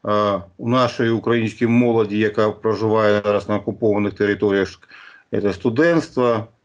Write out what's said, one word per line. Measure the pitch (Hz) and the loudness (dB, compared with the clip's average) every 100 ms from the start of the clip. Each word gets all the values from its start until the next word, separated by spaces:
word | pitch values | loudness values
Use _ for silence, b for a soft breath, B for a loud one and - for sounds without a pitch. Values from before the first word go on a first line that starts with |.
| 104 | -2
е, | 104 104 98 92 - | 0 0 -2 -8 -10
у | 117 | -2
нашої | 127 123 - 117 | 0 0 0 -2
української | 113 110 117 110 107 117 | 0 0 0 -2 -2 0
молоді, | 120 120 113 104 104 | 2 2 2 0 0
яка | 107 107 107 | 0 0 -2
проживає | - 113 101 110 110 107 104 104 | 0 -4 -2 0 2 2 2 2
зараз | 104 95 | -2 -2
на | 104 | -4
окупованих | 98 98 113 104 101 | -4 -2 0 0 -2
територіях, | 98 104 98 104 98 92 - - B B B _ | -2 -2 0 0 0 -2 -6 -20 B B B _
це | 110 101 | -4 -2
студентство | 92 127 113 170 165 - - 123 113 110 _ | -2 -2 0 2 0 -2 -2 0 0 -6 _